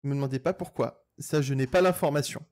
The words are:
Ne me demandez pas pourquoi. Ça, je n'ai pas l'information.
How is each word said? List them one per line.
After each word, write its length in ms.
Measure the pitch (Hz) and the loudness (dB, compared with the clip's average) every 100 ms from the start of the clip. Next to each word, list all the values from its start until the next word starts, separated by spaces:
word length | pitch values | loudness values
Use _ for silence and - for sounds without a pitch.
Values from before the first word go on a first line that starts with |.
Ne 60 | 139 | -2
me 40 | |
demandez 260 | 139 139 131 | -2 -2 -2
pas 140 | 165 | -2
pourquoi. 560 | 190 151 - 120 - _ - | -4 -8 -4 -4 -4 _ -16
Ça, 240 | - 151 | -2 -2
je 140 | 135 135 | 0 0
n'ai 120 | 131 | 2
pas 140 | 185 | 4
l'information. 640 | 185 180 160 147 143 - - | 4 4 0 0 -2 -8 -14